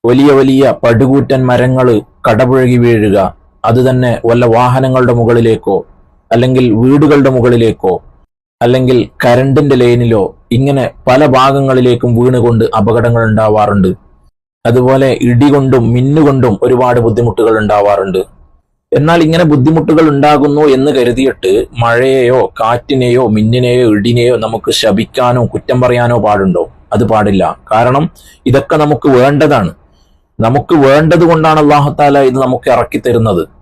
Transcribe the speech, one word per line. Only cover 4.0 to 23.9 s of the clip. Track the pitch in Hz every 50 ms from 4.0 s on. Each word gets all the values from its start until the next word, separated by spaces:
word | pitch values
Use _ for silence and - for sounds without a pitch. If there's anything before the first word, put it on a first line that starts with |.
| 127 123 113 - -
വല്ല | 117 117 120 123
വാഹനങ്ങളുടെ | 120 113 117 127 123 123 131 131 131 131 127 127 120 120
മുകളിലേക്കോ | 120 117 107 113 117 117 113 110 - - 98 98 87 - _ - _ _ _ _ _ _ _
അല്ലെങ്കിൽ | - 117 123 127 127 131 127 120 104
വീടുകളുടെ | 110 120 131 143 143 156 143 147 143 135 120
മുകളിലേക്കോ | 127 127 117 123 120 117 113 110 - _ - 95 90 82 - - _ _ _ _ _ _ _ _ _ _
അല്ലെങ്കിൽ | - 120 127 131 127 127 131 120 104 - _ _ -
കറണ്ടിന്റെ | 123 120 127 135 139 131 147 151 139 135
ലൈനിലോ | 127 123 120 120 120 120 117 113 104 95 - - _ _ _
ഇങ്ങനെ | 120 127 135 143 139 135 123 - - - -
പല | 127 123 135 151
ഭാഗങ്ങളിലേക്കും | 135 123 - - 139 139 139 139 135 131 127 123 123 120 117 - 120 120
വീണുകൊണ്ട് | 113 123 123 127 123 120 120 117 110 113 - -
അപകടങ്ങൾ | 110 101 113 113 120 113 120 117 117 113
ഉണ്ടാവാറുണ്ട്. | 110 107 107 110 107 107 107 104 104 101 101 92 92 - - _ _ _ _ _ _ _ _ _ _ _ _ _
അതുപോലെ | - 120 127 123 127 135 135 135 131 120 -
ഇടി | - 120 123 120 143 147
കൊണ്ടും | 139 143 135 135 135 127 117 110 117
മിന്നുകൊണ്ടും | 123 127 135 147 160 151 143 135 131 131 120 101 - -
ഒരുപാട് | 123 127 120 127 123 120 127
ബുദ്ധിമുട്ടുകൾ | 113 117 107 117 117 117 - - 110 113 110
ഉണ്ടാവാറുണ്ട്. | 110 107 104 104 104 101 101 101 98 95 95 92 92 98 - - _ - _ _ _ _ _ _ _ _ _ -
എന്നാൽ | 127 147 160 170 175 160
ഇങ്ങനെ | 156 165 170 180
ബുദ്ധിമുട്ടുകൾ | 151 147 135 127 151 160 160 151 151 160 156 160 151
ഉണ്ടാകുന്നു | 143 139 139 147 151 139 139 151 143 147
എന്ന് | 156 147 131 131 135 151
കരുതിയിട്ട് | 151 135 120 123 117 123 135 131 - - - 92 98 113 - - - 120
മഴയെയോ | 117 117 117 120 131 135 135 135 123 120 127 127 104 - _ -
കാറ്റിനെയോ | 113 113 120 120 - - 143 131 123 123 120 131 127
മിന്നിനെയോ | 107 107 107 107 110 120 127 127 123 120 123 127 113